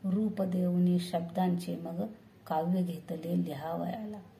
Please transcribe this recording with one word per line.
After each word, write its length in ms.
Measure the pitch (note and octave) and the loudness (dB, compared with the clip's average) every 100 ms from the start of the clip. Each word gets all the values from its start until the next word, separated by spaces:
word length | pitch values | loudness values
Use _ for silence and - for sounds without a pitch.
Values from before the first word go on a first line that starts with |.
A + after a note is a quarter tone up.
रूप 380 | F#3+ F#3+ G#3+ G3+ | 2 2 2 0
देऊनी 580 | F#3+ F3+ F3+ F3+ F3+ F3+ | 0 2 2 6 6 4
शब्दांचे 760 | F3 E3+ E3+ - F#3 F3 - E3+ | 2 -4 -2 0 2 2 -2 -6
मग 300 | E3 E3+ G#3+ - - - - | -6 -6 -6 -8 -20 -20 -4
काव्य 340 | D#3+ E3+ F#3 | -2 2 2
घेतले 640 | F3+ E3 - D#3+ E3 F3 F3 | 0 -4 -8 -8 0 0 0
लिहावयाला. 720 | C#3 D#3+ E3+ F3 A3+ G#3+ G#3 F3 | -4 -6 -4 -4 -6 -8 -10 -16